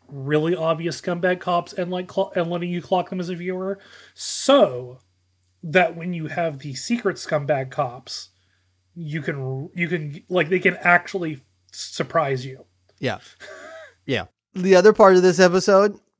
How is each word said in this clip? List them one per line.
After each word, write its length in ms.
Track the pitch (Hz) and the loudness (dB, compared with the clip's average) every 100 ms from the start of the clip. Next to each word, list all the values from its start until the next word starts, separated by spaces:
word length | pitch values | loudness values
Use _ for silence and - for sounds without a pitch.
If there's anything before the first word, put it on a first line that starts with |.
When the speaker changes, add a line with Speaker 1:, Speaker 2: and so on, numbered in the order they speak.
| _ | _
Speaker 1:
really 480 | 139 135 151 160 170 | -12 -2 0 2 0
obvious 440 | 160 160 165 147 | 0 -2 -4 -6
scumbag 380 | - 175 180 180 | -6 -2 0 -2
cops 340 | - 175 170 | 0 -2 -2
and, 180 | - 175 | -6 -6
like, 200 | 180 185 | -6 -6
cl-, 200 | - 294 196 | -4 -2 -2
and 140 | 170 | -4
letting 200 | 170 175 | -4 -4
you 120 | 175 | -6
clock 280 | - 185 175 | -2 -2 -2
them 100 | 185 | -6
as 100 | 175 | -8
a 60 | 175 | -8
viewer, 440 | 175 185 190 196 - - - | -8 -6 -6 -8 -12 -20 -20
so 880 | _ - - - 277 185 123 127 127 _ _ _ _ _ _ | _ -8 -4 4 6 4 2 -10 -16 _ _ _ _ _ _
that 320 | 165 170 170 170 | 0 2 2 -2
when 160 | 170 | -8
you 140 | 170 156 | -6 -6
have 320 | 147 165 139 | -4 -4 -6
the 160 | 147 127 | -10 -10
secret 420 | - 233 202 160 | -4 -2 -2 -4
scumbag 540 | - 151 143 143 131 | -4 -4 -2 -4 -4
cops, 580 | - 131 120 - - - _ _ _ _ _ _ 170 | -4 -6 -6 -14 -14 -14 _ _ _ _ _ _ -14
you 260 | 160 160 | -10 -6
can, 480 | 143 147 131 131 156 | -6 -6 -6 -8 -10
you 140 | 180 170 | -6 -4
can, 360 | 170 151 147 _ | -4 -6 -12 _
like, 200 | 180 156 | -2 0
they 100 | 180 | 0
can 180 | 185 175 | 0 0
actually 640 | 180 175 - 196 165 151 _ _ _ | 2 2 2 -6 -6 -8 _ _ _
surprise 760 | - - - 147 170 143 135 131 | -14 -12 -8 -2 -2 0 -4 -6
you. 200 | 131 - _ _ _ | -14 -20 _ _ _
Speaker 2:
Yeah. 200 | 127 92 - _ - - - 640 539 _ - | -6 -6 -12 _ -20 -20 -18 -20 -20 _ -6
Yeah. 200 | 120 - _ _ | -6 -6 _ _
The 220 | 185 185 185 | -4 4 8
other 180 | 202 | 8
part 220 | 214 202 185 | 8 8 8
of 60 | |
this 160 | 185 170 | 6 6
episode 580 | 180 185 180 196 208 202 _ _ | 4 4 4 4 4 0 _ _